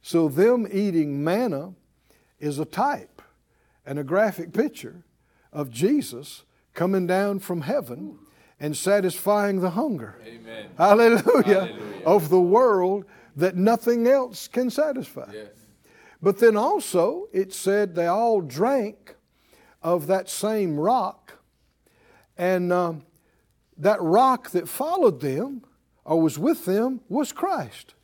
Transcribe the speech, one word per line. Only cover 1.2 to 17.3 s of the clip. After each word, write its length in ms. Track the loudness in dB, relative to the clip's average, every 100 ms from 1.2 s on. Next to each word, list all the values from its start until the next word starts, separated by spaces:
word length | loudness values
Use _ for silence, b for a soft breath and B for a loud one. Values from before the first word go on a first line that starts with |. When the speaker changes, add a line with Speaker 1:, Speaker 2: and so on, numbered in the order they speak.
Speaker 1:
manna 520 | -2 -2 -2 -4 -8 -16 _ _ _ _ _ _
is 200 | -8 -6
a 60 |
type 560 | -8 -2 -2 -4 -12 -20 -20 _ _ _ _ _
and 140 | -10 -8
a 60 |
graphic 480 | -2 0 0 -2 -10
picture 500 | -2 -4 -4 -16 -18 -20 _ _ _ _
of 180 | -10 -10
Jesus 760 | -2 0 0 -2 -12 -16 -20 _ _ _
coming 340 | -4 -2 0 0
down 340 | 0 0 -4
from 220 | -6 -8
heaven 560 | -4 -4 -4 -12 -14 -16 -20 b b b
and 180 | -8 -4
satisfying 840 | 0 2 0 -4 0 0 2 0
the 100 | -2
hunger. 500 | -2 -4 -4 -8 -16
Speaker 2:
Amen. 460 | -20 -20 -16 -14 -16 2
Speaker 1:
Hallelujah. 440 | 6 8 8 6 4 4
Speaker 2:
Hallelujah. 600 | 6 4 2 -8 -14 -6
Speaker 1:
Of 240 | 4 4 6
the 120 | 4
world 640 | 6 6 4 4 0 -2 -8 b b -2
that 200 | -2 2
nothing 500 | 2 2 2 2 4
else 420 | 4 2 -10 -8
can 220 | -4 -2
satisfy. 600 | -2 -2 -4 -8 -14 -16
Speaker 2:
Yes. 160 | -16 -18 -20 _ _ b b b b
Speaker 1:
But 160 | -2 4
then 180 | 4 4
also, 720 | 0 -2 -2 0 0 -2 -6